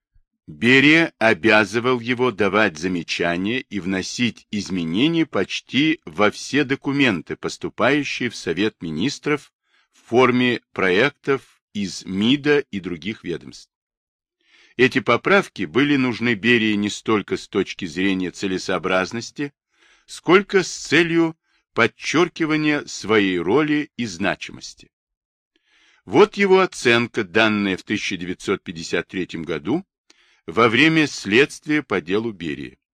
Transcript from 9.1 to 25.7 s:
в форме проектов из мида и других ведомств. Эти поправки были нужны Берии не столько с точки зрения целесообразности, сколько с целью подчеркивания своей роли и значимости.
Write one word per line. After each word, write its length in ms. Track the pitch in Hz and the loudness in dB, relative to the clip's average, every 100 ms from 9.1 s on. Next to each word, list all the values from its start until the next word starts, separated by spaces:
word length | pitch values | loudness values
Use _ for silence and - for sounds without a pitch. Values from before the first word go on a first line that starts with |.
| - 147 147 - _ _ _ _ | -6 -4 -6 -6 _ _ _ _
в 160 | _ - | _ 0
форме 500 | 117 127 123 123 120 - | 4 4 4 0 -2 -6
проектов 880 | - 95 92 139 - - 135 - _ _ | -2 2 4 2 0 -4 -4 -6 _ _
из 300 | 104 95 - | -8 -6 -8
мида 560 | - 95 110 143 143 143 | -8 -2 0 2 2 0
и 220 | - 98 | 0 -6
других 420 | 90 85 90 110 | -8 -10 -10 -10
ведомств. 480 | 90 76 67 - - _ _ _ _ _ _ _ _ _ _ - | -8 -10 -12 -20 -20 _ _ _ _ _ _ _ _ _ _ 2
Эти 240 | 127 131 | 2 2
поправки 640 | 110 120 - 196 160 - | 0 0 2 2 0 -6
были 320 | 85 92 143 143 | -4 0 2 2
нужны 380 | 127 107 117 | 0 -2 -2
Берии 400 | 104 110 120 110 | 0 2 2 2
не 160 | 104 104 | 0 -2
столько 480 | - - 107 - 95 | -4 -2 -2 -2 -8
с 100 | - | -4
точки 380 | 101 92 - 90 | -2 -2 -6 -8
зрения 460 | 80 101 92 87 | -2 -2 0 -4
целесообразности, 1200 | - 101 90 - 92 87 92 92 117 - - 143 - _ _ _ _ - | -6 -6 -4 -4 -4 0 -2 -2 -6 -12 -10 -10 -12 _ _ _ _ -20
сколько 560 | - - 185 196 196 | -8 2 4 4 0
с 40 | 165 | -2
целью 720 | - - 151 170 165 165 160 _ _ _ | -6 -2 0 2 2 0 -2 _ _ _
подчеркивания 1120 | - 113 - - 147 170 - 156 156 151 147 - | 0 0 0 -2 0 0 0 -2 0 0 -2 -4
своей 540 | - 98 110 98 90 | -8 0 2 4 0
роли 520 | 85 131 151 151 147 - | 0 0 0 -2 -4 -8
и 100 | 120 | -10
значимости. 840 | 85 95 78 - - - - - _ _ _ _ _ _ _ _ | -4 -4 -4 -8 -16 -20 -20 -20 _ _ _ _ _ _ _ _